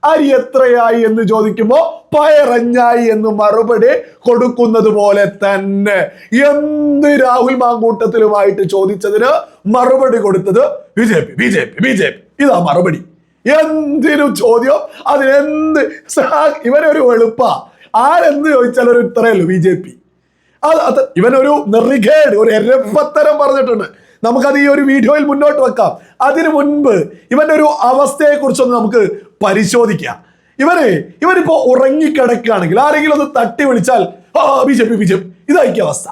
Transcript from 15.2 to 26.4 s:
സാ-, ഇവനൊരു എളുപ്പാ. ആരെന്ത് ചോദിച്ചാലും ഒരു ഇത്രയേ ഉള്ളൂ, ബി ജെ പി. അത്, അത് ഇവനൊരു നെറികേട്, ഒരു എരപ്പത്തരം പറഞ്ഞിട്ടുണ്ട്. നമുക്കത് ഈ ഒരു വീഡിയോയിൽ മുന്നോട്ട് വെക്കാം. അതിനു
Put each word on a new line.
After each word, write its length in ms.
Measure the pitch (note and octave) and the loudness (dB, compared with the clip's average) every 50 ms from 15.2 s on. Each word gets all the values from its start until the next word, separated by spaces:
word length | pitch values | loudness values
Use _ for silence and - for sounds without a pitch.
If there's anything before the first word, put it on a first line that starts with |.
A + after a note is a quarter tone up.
| C4+ C4 C#4 C#4+ C#4+ D4+ D4+ D#4 D#4 D#4 D#4 D4 C4 - - - _ - | 0 2 2 2 0 0 -4 -4 -2 -2 0 -2 -2 -4 -6 -14 _ -6
സാ-, 500 | - D#4 C4 C4+ D#4 D4 D4+ D4+ D4 - - | -2 -2 -2 0 0 0 0 0 -2 -2 -4
ഇവനൊരു 360 | A#3+ C4 D4 D4+ D#4 D4 D#4+ C4+ B3 A#3+ | 0 0 2 2 2 0 2 2 2 2
എളുപ്പാ. 360 | A3+ A3+ A3 A3 - B3+ G#3+ - - - - _ _ - - - | 2 0 0 0 -2 -2 -2 -2 -4 -8 -18 _ _ -20 -4 -2
ആരെന്ത് 540 | G#3+ B3 C#4 D#4+ F4 F4 D#4+ C#4+ C#4+ D4 D#4 D4 | 0 0 2 2 2 2 0 0 0 0 0 2
ചോദിച്ചാലും 360 | B3+ A#3+ A3+ - B3+ B3 A#3+ | 2 0 0 0 0 0 2
ഒരു 80 | A#3+ A#3+ A#3 | 2 2 0
ഇത്രയേ 280 | A#3+ - A#3+ A3 A#3 A3 | 0 -2 0 0 2 2
ഉള്ളൂ, 120 | F#3+ E3+ | 0 0
ബി 120 | E3 F#3 F#3 D#3 | 0 0 0 0
ജെ 80 | F#3 F3 - | 0 0 -2
പി. 100 | - - - _ _ _ _ _ _ _ _ _ _ _ _ _ | -6 -14 -20 _ _ _ _ _ _ _ _ _ _ _ _ _
അത്, 180 | - D4 D#4+ D#4+ - - | 0 0 2 2 0 0
അത് 120 | A3+ F#3 - - - | 0 0 -2 -2 0
ഇവനൊരു 360 | F3 F#3+ A#3+ B3+ C4 C4 C#4+ D4 D4 D4 G3+ | 0 2 2 2 2 2 2 0 0 0 0
നെറികേട്, 680 | G#3 A3+ A#3+ A#3+ C#4 C4 G3 G#3+ D#4 D#4 - - - | 0 0 2 2 0 0 2 2 4 4 2 2 2
ഒരു 140 | G#3 A3 A3+ | 2 2 2
എരപ്പത്തരം 840 | G#3+ A3 G#3+ A#3 C4 C4 C4+ - D4 D4 D4 D4+ - D4+ D4 D4 D4+ D4 | 2 0 2 2 0 0 0 -2 -2 -2 -2 -2 -2 0 0 0 0 0
പറഞ്ഞിട്ടുണ്ട്. 480 | C#4+ C4+ C4+ C4+ C4 B3+ A#3 G#3+ F3+ - - _ _ _ _ _ - | 0 0 0 0 0 -2 -2 -4 -6 -10 -14 _ _ _ _ _ -4
നമുക്കത് 340 | A3+ A#3+ C4 A#3+ C#4+ C4+ C#4 | -2 0 0 0 0 2 2
ഈ 80 | C#4+ | 2
ഒരു 140 | C#4+ C#4 C#4 | 2 2 2
വീഡിയോയിൽ 440 | C#4+ C#4 C4+ C#4 A3 A3 D4 D4+ C#4+ | 2 2 2 2 2 2 2 0 0
മുന്നോട്ട് 360 | D4 C#4 C#4+ D4 D4 D4 D4 | -2 -2 0 0 0 2 0
വെക്കാം. 560 | C4 B3+ - - G#3 E3 - - - - _ _ | -2 -2 0 -2 -2 -2 -2 -6 -18 -20 _ _
അതിനു 280 | B3+ C#4 D4+ E4 | -2 -2 0 0